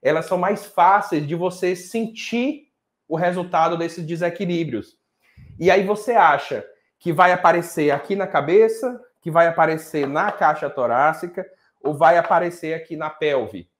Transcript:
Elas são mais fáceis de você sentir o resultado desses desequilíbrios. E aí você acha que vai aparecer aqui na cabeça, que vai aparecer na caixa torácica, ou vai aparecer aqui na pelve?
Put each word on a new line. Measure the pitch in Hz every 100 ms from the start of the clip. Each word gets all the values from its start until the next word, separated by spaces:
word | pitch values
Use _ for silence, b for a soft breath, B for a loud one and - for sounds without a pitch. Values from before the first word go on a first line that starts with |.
Elas | 135 160 165
são | 180
mais | 180 208 -
fáceis | - 175 202 202 160 147
de | 165
você | 175 180 180 180
sentir | - 226 220 - - 233 254 302 _ _ _ _ _
o | 160
resultado | 175 180 180 175 165 170
desses | 165 165 160
desequilíbrios. | 170 175 170 175 175 165 117 - _ _ _ b b b b
E | 170
aí | 190
você | 190 - -
acha | 233 170 143 - 123 - _ _ _
que | 175
vai | 160 180
aparecer | 180 175 170 170 - 147
aqui | 139 - 196
na | 185
cabeça, | 156 139 190 226 220 254 247 _ _
que | 170
vai | 160 170
aparecer | 165 160 156 - 156 139
na | 147 202
caixa | - 165 151 143
torácica, | - 120 120 147 160 175 185 - b b b
ou | 143
vai | 147 165 170
aparecer | 165 175 175 170 151
aqui | 160 160 156
na | 156
pelve? | - 151 139 107 98 82 _